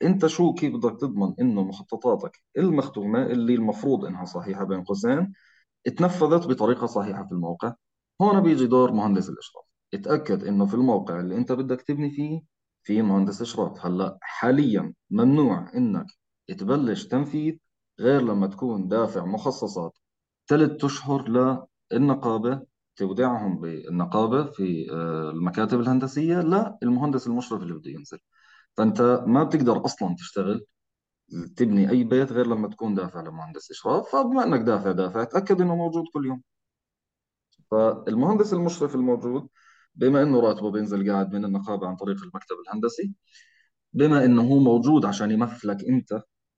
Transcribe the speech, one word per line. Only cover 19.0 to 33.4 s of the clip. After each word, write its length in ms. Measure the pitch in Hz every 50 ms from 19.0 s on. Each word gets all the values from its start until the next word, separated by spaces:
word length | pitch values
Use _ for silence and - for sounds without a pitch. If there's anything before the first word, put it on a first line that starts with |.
| 113 - - 95 85
مخصصات 720 | 95 104 107 - 139 131 - 113 98 - - 85 82 _ _ _ _ _ _ _ _ _ _ _ -
ثلاث 360 | 147 151 151 151 - - 139
أشهر 440 | 139 139 - - 135 139 135 - 113 117 123 127 131 131 131 - _ _ _ _ -
للنقابة، 680 | - 123 143 139 131 139 - 117 113 110 110 123 135 139 - _ _ _ _ _ _
تودعهم 640 | - 98 92 92 110 127 127 120 110 104 98 87 80
بالنقابة 840 | 85 82 82 76 - - 87 87 87 87 107 107 110 113 127 143 151
في، 460 | 143 - - 95 90 85 80 - -
آه، 380 | 73 82 82 82 80 80 80 78
المكاتب 500 | 78 82 87 90 85 107 110 104 123 120
الهندسية 600 | 117 131 127 131 131 131 - 147 156 170 175 180 165 160 185 208 220 202 - -
للمهندس 440 | 123 120 123 123 143 147 135 127 -
المشرف 360 | 120 117 123 123 - 113 95
اللي 120 | 90 85 82
بده 160 | 76 76 71
ينزل. 280 | 69 71 - - - - _ _ _ _ _ _ _ _ _ _ -
فأنت 480 | - 110 110 98 113 120 120 123 123 -
ما 180 | - 120 143 156
بتقدر 400 | 147 165 147 127 120 107 - -
أصلًا 300 | - - - 104 90 87 -
تشتغل 480 | - - - 101 95 98 104 - - _ _ _ _ _ _ _ _ _ _ _ _ _ 80 85 85 - -
تبني 340 | - 123 110 101 98 95 98
أي 140 | 120 127 117
بيت 280 | 113 127 131 135 131
غير 140 | 117 123 120
لما 220 | 117 113 107 104 101
تكون 260 | - - 113 107 101
دافع 260 | 98 92 90 87 85
لمهندس 500 | 80 80 80 82